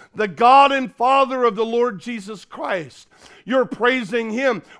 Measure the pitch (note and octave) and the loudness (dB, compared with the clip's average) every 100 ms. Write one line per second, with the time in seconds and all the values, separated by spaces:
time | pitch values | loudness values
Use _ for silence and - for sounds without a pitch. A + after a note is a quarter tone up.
0 | - - G#3+ C#3+ A#3+ C4+ C#4 C4+ B3 - | -14 -8 -6 2 6 8 6 2 -4 -2
1 | A#3+ C#4 C4+ C4 A#3+ G3 A3+ A#3 A#3+ G3 | 0 2 2 0 -2 0 -2 -2 -2 -4
2 | A#3+ A#3 G3 G#3 - - D4+ F#3+ C3+ - | -10 -12 -12 -16 -16 -10 -6 -6 -8 -16
3 | - _ - - F#3 C4 A#3 - A#3+ C4 | -20 _ -20 -18 -2 -2 -2 0 0 0
4 | G3 A#3 A3+ A3+ C4+ G3+ - - | -2 -6 -4 -2 -2 -4 -8 -8